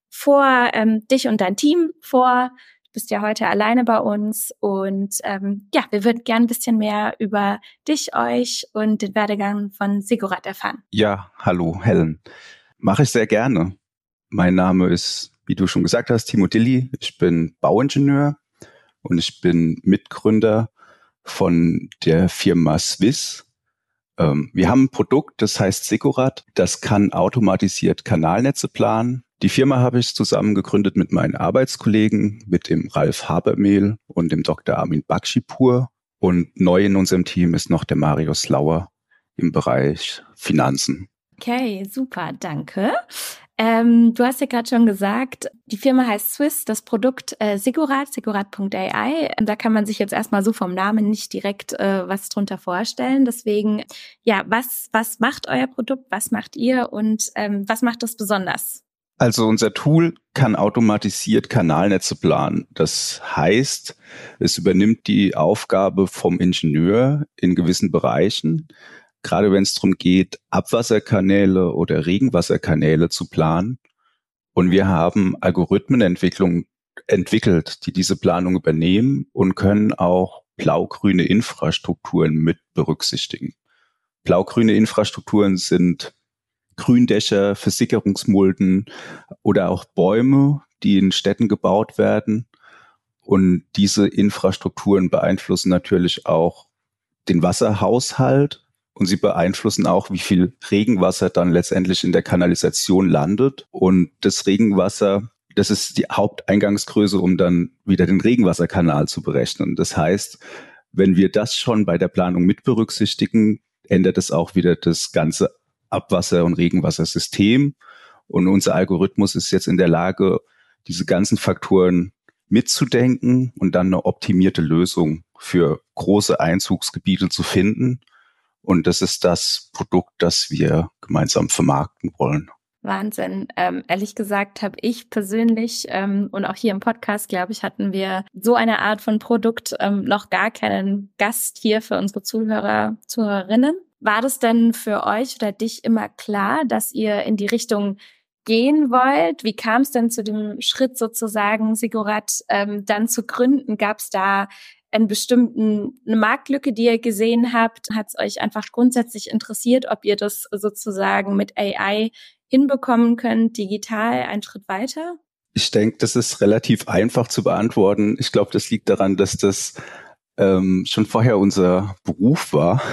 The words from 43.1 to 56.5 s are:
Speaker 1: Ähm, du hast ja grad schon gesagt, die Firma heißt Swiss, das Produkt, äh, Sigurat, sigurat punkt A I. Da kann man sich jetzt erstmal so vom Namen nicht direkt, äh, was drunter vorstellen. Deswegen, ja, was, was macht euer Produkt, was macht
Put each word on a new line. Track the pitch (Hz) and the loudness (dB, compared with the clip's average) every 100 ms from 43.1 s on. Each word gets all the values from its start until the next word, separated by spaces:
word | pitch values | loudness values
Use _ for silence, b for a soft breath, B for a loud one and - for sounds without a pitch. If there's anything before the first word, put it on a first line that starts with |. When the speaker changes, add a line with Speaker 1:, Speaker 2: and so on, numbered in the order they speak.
| B B B B - | B B B B -4
Speaker 1:
Ähm, | 220 226 233 233 233 | 0 2 4 6 6
du | 233 | 4
hast | 247 262 | 0 -2
ja | 269 | -4
grad | 240 226 | -4 -2
schon | 233 226 | 2 2
gesagt, | 196 196 226 262 - - - - | 2 -2 -2 -6 -10 -14 -14 -12
die | 208 | -2
Firma | 269 254 240 | 2 2 2
heißt | 208 - - | -2 -4 -2
Swiss, | 294 - | -2 -2
das | - 220 | -6 -8
Produkt, | - 226 254 262 - - | -4 -2 -2 -4 -10 -6
äh, | 214 202 | -4 -2
Sigurat, | 262 320 294 277 285 | -2 -2 -2 -2 -4
sigurat | - - 202 202 | -8 -6 -4 -6
punkt | - 196 202 | -6 -6 -4
A | 185 214 226 | -4 -4 -2
I. | 320 302 - | -2 -4 -2
Da | 214 214 | -2 -2
kann | 226 | 0
man | 220 208 | 0 0
sich | 214 | -4
jetzt | 202 | -4
erstmal | - 220 202 | -4 -2 0
so | 196 | 0
vom | 220 180 185 | -2 -4 -2
Namen | 196 220 208 | 0 0 0
nicht | 214 - | -2 -6
direkt, | 190 202 202 - | -6 -6 -8 -10
äh, | - 196 190 180 | -4 -2 -2 -2
was | 190 - | -6 -6
drunter | - 202 190 | -6 -4 -6
vorstellen. | - 180 226 - 254 269 254 | -6 -4 -4 -4 -2 2 2
Deswegen, | 233 214 208 214 208 - B B B | 0 -2 -2 0 -2 -6 B B B
ja, | 226 196 - | 0 0 0
was, | 220 254 - - | -2 -2 -10 -4
was | 220 226 - | -2 -2 -2
macht | 220 - - | -4 -4 -4
euer | 254 262 | -2 -2
Produkt, | - 233 262 - | -6 -6 -6 -6
was | 196 - | -8 -4
macht | 214 - | -6 -6